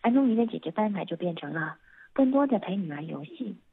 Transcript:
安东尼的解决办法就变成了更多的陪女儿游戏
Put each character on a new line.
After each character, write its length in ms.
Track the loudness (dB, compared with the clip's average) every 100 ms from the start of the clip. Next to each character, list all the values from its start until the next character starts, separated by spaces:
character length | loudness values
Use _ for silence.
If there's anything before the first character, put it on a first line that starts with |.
安 120 | 4
东 160 | 4 4
尼 60 | 4
的 120 | 2
解 120 | -2
决 120 | -6
办 200 | -2 -2
法 140 | -2 -6
就 100 | -4
变 200 | -4 -4
成 160 | -6
了 240 | -6 -6 -8 _ -20 -8
更 180 | 2 4
多 140 | 4 4
的 140 | 2
陪 160 | 0 -4
女 160 | -4
儿 120 | -6
游 200 | -8 -10
戏 340 | -12 -10 -10 -10 _